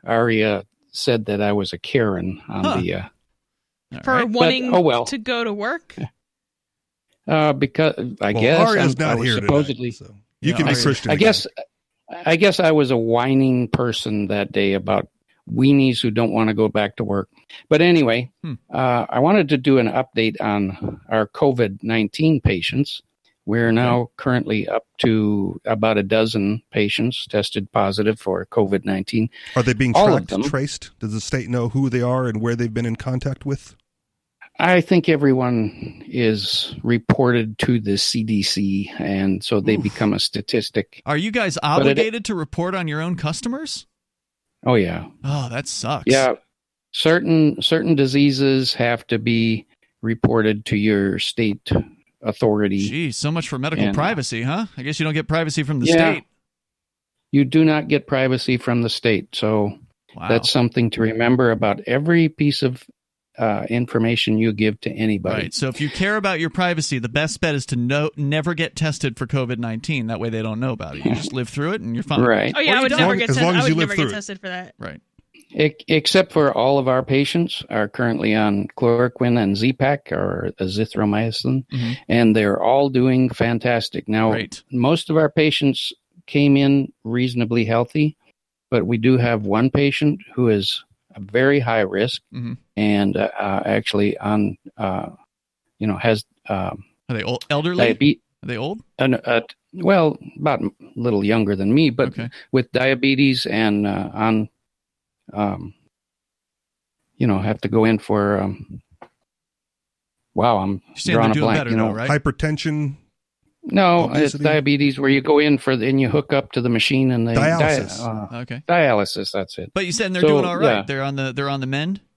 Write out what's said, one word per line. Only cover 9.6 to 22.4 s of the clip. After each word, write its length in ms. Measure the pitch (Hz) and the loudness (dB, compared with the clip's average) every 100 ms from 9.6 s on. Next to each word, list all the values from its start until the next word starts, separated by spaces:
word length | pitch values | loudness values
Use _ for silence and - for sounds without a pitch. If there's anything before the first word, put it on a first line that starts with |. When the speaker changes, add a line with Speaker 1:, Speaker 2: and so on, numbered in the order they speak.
| 139 117 123 | 0 -4 -8
Speaker 4:
so 240 | 110 98 101 _ _ | -10 -18 -20 _ _
you 120 | 143 | -4
can 120 | 175 147 | 0 0
Speaker 2:
Yeah, 60 | |
Speaker 4:
be 40 | 139 | 2
Speaker 2:
Aria. 80 | |
Speaker 4:
Christian 280 | 147 135 120 | 0 0 0
Speaker 1:
I 20 | 147 | 2
Speaker 4:
again. 100 | 220 | 4
Speaker 1:
guess, 200 | - - - - _ _ _ _ 170 170 | 2 -4 -12 -18 _ _ _ _ -6 0
I 100 | 165 | 4
guess 220 | 202 185 | 4 4
I 120 | 170 | 4
was 200 | 156 135 | 4 4
a 60 | 123 | 2
whining 680 | 113 117 127 135 135 127 120 | 2 2 4 4 4 2 0
person 600 | - 123 110 - 107 98 | -2 -2 -2 -4 -2 -2
that 240 | 104 101 | -2 -2
day 220 | 101 101 | 0 0
about 360 | 98 92 98 - _ _ _ - | 0 0 -2 -2 _ _ _ -8
weenies 480 | 113 131 139 135 117 | 2 4 6 4 2
who 100 | 120 | -2
don't 200 | 107 113 | 0 0
wanna 220 | 104 110 | 0 0
go 140 | 104 107 | 2 0
back 280 | 107 101 - | 0 -2 -4
to 60 | |
work. 260 | 104 101 95 _ _ - _ | -4 -4 -6 _ _ -20 _
But 120 | 151 | 4
anyway, 500 | 175 170 127 113 127 _ | 6 6 4 0 -4 _
Speaker 2:
Hmm. 100 | 165 123 _ | -12 -12 _
Speaker 1:
uh, 340 | - 131 120 - | -2 0 0 0
I 100 | 123 | 0
wanted 300 | 147 202 151 | 4 4 2
to 80 | 143 | 0
do 200 | 127 135 | 4 4
an 80 | 113 | 4
update 480 | 127 131 - 113 - | 0 -2 0 -2 0
on 600 | 107 104 95 92 - - - | -2 0 -2 -4 -10 -10 -4
our 180 | 110 107 | -2 -2
covid 540 | - 147 123 110 101 | 0 0 2 -2 -2
nineteen 580 | 110 113 104 - 160 151 | -2 0 0 0 2 2